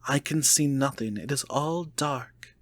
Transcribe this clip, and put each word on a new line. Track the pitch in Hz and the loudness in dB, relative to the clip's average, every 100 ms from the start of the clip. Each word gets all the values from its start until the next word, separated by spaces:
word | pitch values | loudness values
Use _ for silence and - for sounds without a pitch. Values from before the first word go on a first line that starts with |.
| - | 0
I | 143 | -2
can | - 156 | 0 0
see | 143 - 147 | 4 4 4
nothing. | 135 139 135 113 104 | 2 0 0 -4 -4
It | 90 | -4
is | 143 | -4
all | - 131 151 165 | -2 -2 0 -2
dark. | 165 - 151 135 120 _ - _ | -4 -2 -2 -2 -6 _ -20 _